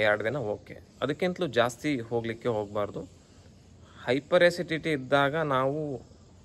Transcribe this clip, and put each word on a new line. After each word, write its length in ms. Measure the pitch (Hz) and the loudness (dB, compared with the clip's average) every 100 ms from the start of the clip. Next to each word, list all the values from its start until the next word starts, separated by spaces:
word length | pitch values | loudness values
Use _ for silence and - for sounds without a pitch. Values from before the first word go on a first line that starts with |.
| 107 | 2
ಎರಡು 160 | 104 107 | 2 0
ದಿನ 100 | 143 107 101 | -2 -4 -6
ಓಕೆ, 200 | - - - - | -8 -20 -20 -6
ಅದಕ್ಕಿಂತಲೂ 440 | 127 147 185 180 170 120 | -4 -2 -2 -2 0 2
ಜಾಸ್ತಿ 320 | 120 - 151 135 110 | 2 0 -2 -2 -2
ಹೋಗ್ಲಿಕ್ಕೆ 400 | 120 113 113 131 107 | -4 -2 -4 -2 -2
ಹೋಗಬಾರ್ದು. 440 | 101 104 101 - - - - - - - - - - - - | -2 -2 -4 -6 -12 -18 -20 -20 -20 -20 -20 -20 -20 -10 -2
ಹೈಪರ್ 360 | 131 143 175 | -2 2 4
ಅಸಿಡಿಟಿ 480 | 175 175 170 160 165 | 6 4 -2 -4 -2
ಇದ್ದಾಗ 440 | 147 127 139 139 156 | -2 2 2 2 0
ನಾವು 640 | 156 131 135 151 151 123 - - - - | 0 2 0 -2 -4 -8 -12 -20 -20 -20